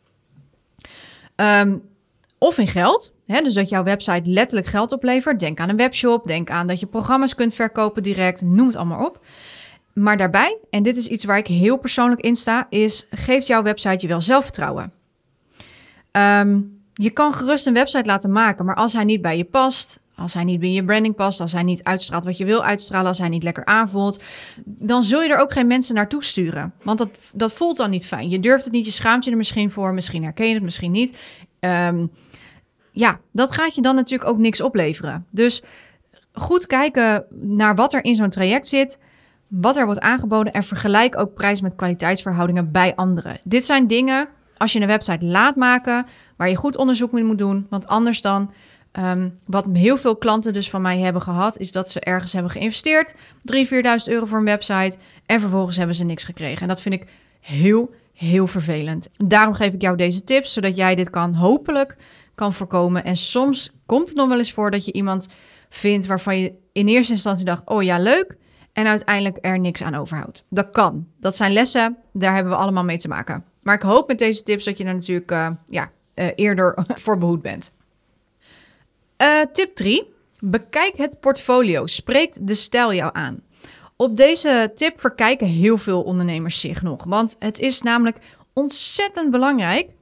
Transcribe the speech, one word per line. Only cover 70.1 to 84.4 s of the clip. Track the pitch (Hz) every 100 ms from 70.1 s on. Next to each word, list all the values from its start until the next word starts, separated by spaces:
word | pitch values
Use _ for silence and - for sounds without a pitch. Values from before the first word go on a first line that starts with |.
| 156 - - _
Dat | 190 202
kan. | - 196 151 170 _
Dat | 190 190
zijn | 202
lessen, | 202 247 254 226 240 _
daar | 196 190
hebben | 190 185
we | 175
allemaal | 196 185
mee | 180 170
te | 165
maken. | 78 - 170 - _
Maar | 196 202
ik |
hoop | 202 233 285
met | 254
deze | 220 214
tips | - 208 208
dat | 196
je |
er | 185
natuurlijk, | 185 175 180 175
eh, | 170 160 165 _
ja, | 170 - _ _
eh, | - 180 -
eerder | 208 190 180 - 175
<laughs> | -
voor | - 202
behoed | 175 170
bent. | 165 - - _ _ _ _ _ _ _ _ _ _ _ _ _ _ _
Eh, | 285 302 302
tip | 302 381 -
drie. | 196 254 - _ _ _
Bekijk | 196 220 - 302 370 381
het | 285 -
portfolio. | 269 269 - 254 233 156 151
Spreekt | - - 262 330 - 196
de |
stijl | 208 - 240 240
jou | 185 156
aan? | 170 139 - _ _ - - - _
Op | 254 220
deze | 269 330